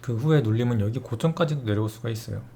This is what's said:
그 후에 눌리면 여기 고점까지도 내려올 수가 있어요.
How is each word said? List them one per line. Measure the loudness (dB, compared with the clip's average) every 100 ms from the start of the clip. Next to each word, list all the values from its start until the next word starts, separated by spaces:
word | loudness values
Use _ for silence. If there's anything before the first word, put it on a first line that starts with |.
그 | -4 -2
후에 | 4 4
눌리면 | 4 2 2 2
여기 | 0 -2
고점까지도 | -6 -2 0 0 0 0
내려올 | 0 0 0
수가 | -4 -6
있어요. | -6 -6 -10 -10